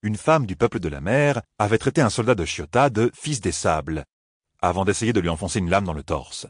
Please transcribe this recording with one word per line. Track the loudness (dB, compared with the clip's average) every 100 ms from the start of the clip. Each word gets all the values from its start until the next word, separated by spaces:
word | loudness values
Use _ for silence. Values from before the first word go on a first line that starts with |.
une | -4 -2
femme | 2 2 2
du | 0
peuple | 0 0
de | -4
la | -4
mer | 0 2 2 0 -4 _
avait | 2 2
traité | 2 2
un | 2
soldat | 2 0
de | 2
Chiota | 0 -6 -2 2 2
de « | 2 0
fils | -2 -6 -4
des | -4
sables », | -2 0 0 -2 -6 -8 _ _ _ _ _
avant | 0 2
d'essayer | 0 0 2
de | 0
lui | 0
enfoncer | -2 -4 -4
une | 2
lame | 2
dans | 0
le | -6
torse. | -4 -6 -6 -14 -16